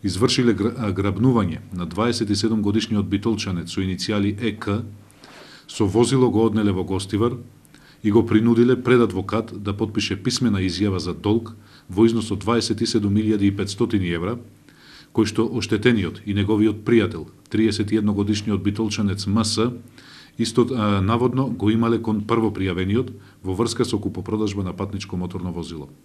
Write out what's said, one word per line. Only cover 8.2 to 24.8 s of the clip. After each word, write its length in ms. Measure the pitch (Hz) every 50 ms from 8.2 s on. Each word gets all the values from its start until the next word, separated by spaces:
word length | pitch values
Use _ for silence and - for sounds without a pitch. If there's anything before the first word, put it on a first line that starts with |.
| 113
принудиле 560 | - 117 107 110 117 117 113 120 123 127 123
пред 180 | 127 127 127 120
адвокат 520 | 117 101 - - 104 101 104 113 107 - - 104
да 120 | 101 104 101
потпише 400 | 101 113 104 101 107 101 - 98
писмена 420 | - - 131 123 - 127 117 101 95
изјава 400 | 92 92 82 90 104 104 95 90
за 160 | 80 90 82
долг 400 | 87 - 101 107 117 113 101 - - - - - - _ -
во 180 | 95 92 117
износ 240 | 113 113 113 101 -
од 80 | 104 101
дваесет 420 | 101 110 117 117 110 - 113 104
и 60 | 113
седум 280 | 110 - 113 104 101 98
илјади 360 | 107 107 107 107 101 98 101
и 60 | 98
петстотини 500 | 101 98 98 - - 120 120 110 101 92
евра, 320 | 87 87 82 87 98 123 120 - - - - _ - - _ - - - - - _
кој 140 | _ 113 110
што 220 | 107 101 - 113 113
оштетениот 720 | - 117 95 - 113 101 95 123 117 107 92 80 - - -
и 80 | 104 98
неговиот 500 | 101 98 98 110 104 107 110 101 104 -
пријател, 420 | 120 120 113 101 87 98 82 76 - - - _ -
триесет 420 | - 107 110 110 104 104 104 98
и 40 | 107
едно 180 | 110 101 104 101
годишниот 480 | 98 101 101 107 104 - 110 101 95
битолчанец 640 | 90 101 98 107 113 107 104 - 104 101 90 101 98
М 180 | 101 101 117 110
С, 280 | 110 - 107 113 127 123 - - - - - - - - - - - _ -
исто, 280 | 117 110 - 127 117 -
а, 300 | 131 120 104 104 101 98
наводно 500 | 95 101 117 117 123 127 123 131 135 123
го 200 | - 92 98 107
имале 280 | 113 113 117 113 117 107
кон 240 | 113 110 107 104
првопријавениот 880 | 101 104 113 113 113 107 104 95 95 95 87 90 92 98 104 120 127 - - - - - - _
во 120 | - 95 92
врска 300 | 92 117 113 - - 117
со 140 | 104 - 101
купопродажба 640 | 104 101 - 95 98 113 107 107 107 101 95 101
на 100 | 95 90
патничко 440 | 85 92